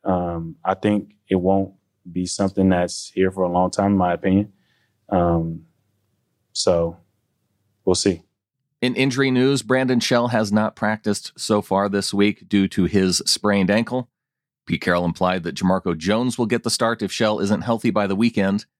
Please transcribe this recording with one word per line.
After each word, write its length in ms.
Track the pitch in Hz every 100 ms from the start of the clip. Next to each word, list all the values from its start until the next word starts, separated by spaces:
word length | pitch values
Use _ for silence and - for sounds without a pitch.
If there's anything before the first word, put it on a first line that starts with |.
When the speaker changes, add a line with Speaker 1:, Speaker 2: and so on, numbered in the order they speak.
Speaker 1:
Um, 540 | - 90 87 85 82 -
I 120 | 92 95
think 400 | 107 104 - _ _
it 80 | 95
won't 360 | 90 98 95 _ _ _ 90
be 140 | 87 90
something 440 | - 98 98 95
that's 400 | 90 87 - - -
here 160 | 92
for 120 | 92
a 80 | 90
long 200 | 90 92
time, 220 | - 98
in 40 | 98
my 160 | 90
opinion. 380 | 85 98 98 107 _ _ _ _ _ -
Um, 560 | 92 87 85 82 82 - _ _ _ _ _ _ _ _
so 460 | - - 87 85 85 _ _ _ _ _ _ _ _ -
we'll 100 | 92
see. 280 | 101 85 _ _ _ _ _ _
Speaker 2:
In 140 | 127 123
injury 360 | 135 127 135
news, 300 | 123 131 139
Brandon 400 | 113 127 127 123
Shell 260 | - 123 120
has 240 | 117 104
not 240 | 107 107 -
practiced 560 | 107 107 107 101 - -
so 220 | - 104
far 260 | - 95 101
this 260 | 98 92
week 360 | 101 101 101 -
due 180 | 101 95
to 160 | -
his 400 | 87 101 95 87 -
sprained 460 | - 104 101 92
ankle. 380 | 104 117 127 120 _ _ _ _ _ -
Pete 160 | 85
Carroll 240 | - 87 87
implied 380 | 80 90 92
that 120 | 85 -
Jamarco 420 | 92 92 92 82
Jones 400 | 82 107 127 117
will 80 | 113
get 180 | 120
the 60 | 117
start 320 | - 113 117
if 100 | 101
Shell 280 | - 110 107
isn't 220 | 98 104
healthy 300 | 117 117 123
by 160 | 101 101
the 80 | 98
weekend. 500 | 117 107 98 104 -